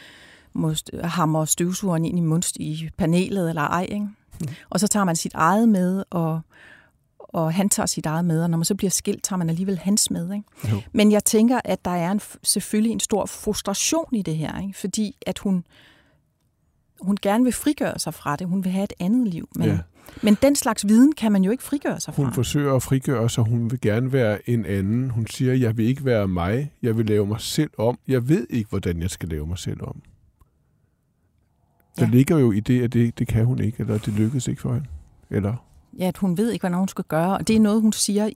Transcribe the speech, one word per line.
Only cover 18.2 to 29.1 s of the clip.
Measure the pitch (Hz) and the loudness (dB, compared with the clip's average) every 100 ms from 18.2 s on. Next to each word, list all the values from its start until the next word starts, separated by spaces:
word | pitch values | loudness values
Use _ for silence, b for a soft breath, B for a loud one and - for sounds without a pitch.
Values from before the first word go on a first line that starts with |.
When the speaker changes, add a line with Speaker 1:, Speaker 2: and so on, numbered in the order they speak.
| - 147 | -6 -4
Speaker 1:
det. | 185 | -2
Hun | 196 | -2
vil | 185 | -2
have | 190 | -2
et | 202 - | -4 -4
andet | 175 247 233 | 0 2 0
liv. | 165 - - | -2 -6 -2
Men, | 113 | 0
Speaker 2:
Ja. | 98 - B B B | 0 -4 B B B
Speaker 1:
men | 214 208 | 2 4
den | 269 285 | 4 2
slags | 254 220 202 | 0 0 4
viden | 220 277 | 6 6
kan | 311 220 | 6 2
man | 202 | 4
jo | 190 | 2
ikke | 254 | 0
frigøre | - 285 311 - | -4 -4 -2 -4
sig | - | -4
Speaker 2:
Hun | 151 139 | -2 0
Speaker 1:
fra. | |
Speaker 2:
forsøger | - 117 151 143 | 0 0 0 2
at | 131 | 2
frigøre | - 135 139 120 113 | 2 0 0 0 0
sig. | - | 2
Hun | 110 120 117 | 0 2 0
vil | 127 | 0
gerne | 107 107 127 | 0 2 2
være | 131 110 104 - | 2 2 0 -2
en | 117 87 | -2 0
anden. | 98 95 117 131 | -2 0 0 -2
Hun | 117 110 | -4 -4
siger, | - 127 | -2 0
"Jeg | 131 117 113 | 2 2 2
vil | 110 | 0
ikke | 135 | 0
være | 131 113 98 | 0 2 2
mig. | 90 87 117 147 - | 0 0 -2 -4 -4
Jeg | 123 113 | -2 0
vil | 110 | 2
lave | 104 101 | 2 0
mig | 107 | -2
selv | - - 151 - | -4 -2 -2 -2
om. | 110 127 - | -2 -2 0
Jeg | 127 120 | 0 2
ved | 180 - | 0 0
ikke, | 123 104 | -4 -2
hvordan | 98 92 85 | -2 -2 -2
jeg | 92 | -4